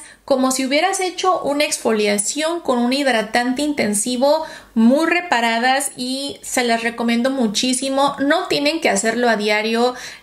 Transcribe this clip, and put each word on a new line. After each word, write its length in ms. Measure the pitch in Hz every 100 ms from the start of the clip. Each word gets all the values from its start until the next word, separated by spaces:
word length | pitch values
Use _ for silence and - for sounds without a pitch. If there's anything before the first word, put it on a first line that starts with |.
| - - -
como 260 | 262 262
si 140 | 262 262
hubieras 340 | 294 359 392
hecho 420 | 370 359 370 349
una 220 | 269 294
exfoliación 960 | 302 - 240 220 208 208 - 285 311 339
con 180 | 302 240
un 160 | 240
hidratante 720 | 269 269 226 214 240 247 254
intensivo, 840 | 302 285 226 208 247 247 277 311 - - - 226
muy 320 | 226 285 330
reparadas 840 | 349 349 240 233 226 254 269 285 -
y 400 | 247 269 277 -
se 200 | - 262
las 200 | 240 233
recomiendo 480 | 233 233 233 233 262
muchísimo. 840 | 269 220 196 254 254 269 269 277 277
No 280 | 277 330 359
tienen 320 | 294 285 320
que 80 | 220
hacerlo 380 | 202 226 226 240
a 100 | 220
diario 580 | 208 208 220 226 247 247 - -